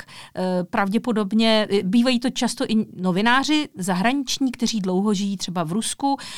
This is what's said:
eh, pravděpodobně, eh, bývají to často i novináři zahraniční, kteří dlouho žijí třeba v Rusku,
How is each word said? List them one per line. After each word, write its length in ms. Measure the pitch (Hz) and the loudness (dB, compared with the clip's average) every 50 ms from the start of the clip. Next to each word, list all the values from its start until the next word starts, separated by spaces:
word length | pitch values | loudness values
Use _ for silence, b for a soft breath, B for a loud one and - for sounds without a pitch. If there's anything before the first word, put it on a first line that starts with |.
| - | -12
eh, 600 | - - - - - - - 185 185 185 180 180 | -18 -20 -20 -20 -12 -6 -4 -2 -2 -2 -2 -2
pravděpodobně, 1040 | - - 220 202 196 208 226 - 254 208 220 208 190 220 220 226 226 220 214 208 - | -2 -2 0 0 0 0 0 0 0 0 0 0 0 2 2 4 4 4 2 2 2
eh, 120 | 196 208 190 | 0 0 2
bývají 360 | 185 226 233 233 262 254 240 | 2 4 4 4 4 2 2
to 100 | 269 247 | 0 -2
často 360 | 262 - 254 233 - - 269 | -2 0 -2 -2 -2 -4 -2
i 180 | - 220 220 202 - - 175 | 0 0 0 0 -2 -6 -4
novináři 680 | 185 185 170 196 220 233 247 269 262 285 302 302 294 - - | -2 0 0 2 4 4 4 4 2 2 2 0 0 -2 -6
zahraniční, 760 | 196 175 196 180 180 208 240 277 285 247 - - - 269 254 | -6 -2 -2 0 2 2 0 0 0 -2 -4 -2 -2 -2 -2
kteří 300 | 247 - 233 214 226 208 | 0 -2 -2 -2 -2 -2
dlouho 320 | 180 185 180 190 202 220 208 | -2 0 0 2 2 2 0
žijí 240 | 180 202 196 202 | 0 -2 -2 -4
třeba 260 | 185 - 185 165 180 165 | -6 -6 -4 -4 -2 -2
v 80 | 156 | 0
Rusku, 460 | 180 220 - - - - 285 277 269 B B B B | -2 -2 -2 -4 -4 -2 -2 -2 -2 B B B B